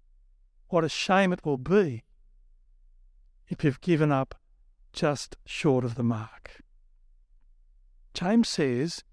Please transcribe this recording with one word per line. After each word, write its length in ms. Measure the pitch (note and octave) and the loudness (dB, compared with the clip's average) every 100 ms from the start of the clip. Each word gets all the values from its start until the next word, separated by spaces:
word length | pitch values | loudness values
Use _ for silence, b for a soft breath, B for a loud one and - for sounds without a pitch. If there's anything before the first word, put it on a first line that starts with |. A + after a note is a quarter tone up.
| _ _ _ _ _ _ - | _ _ _ _ _ _ -2
what 160 | F3 | 0
a 40 | D#3+ | 0
shame 420 | - - F#3+ F#3+ | -2 2 2 2
it 120 | F3+ | 0
will 140 | D#3 C3+ | -2 -4
be 460 | B2+ G3 F3+ A2+ - _ _ _ _ _ _ _ _ _ - _ _ _ _ | 2 2 2 -4 -12 _ _ _ _ _ _ _ _ _ -20 _ _ _ _
if 160 | - | -2
you've 160 | D3+ C3 | -2 -2
given 320 | - D#3+ D3+ | 0 2 2
up 240 | C#3 C3+ - _ _ _ _ - | 2 -2 -8 _ _ _ _ -20
just 440 | - D3+ C#3 - - | -4 -2 -2 -8 -18
short 400 | - - D#3+ B2+ | -14 -2 2 2
of 120 | B2 A#2 | 0 -2
the 80 | |
mark. 580 | A#2+ A2+ A2 - - - _ _ _ _ _ _ _ _ _ _ _ _ _ _ - | -2 -2 -8 -16 -20 -20 _ _ _ _ _ _ _ _ _ _ _ _ _ _ -20
James 340 | - F3 A#3 A3+ | -6 0 2 2
says, 540 | - C#3 A#2+ E3 - - | 0 0 0 -2 -6 -16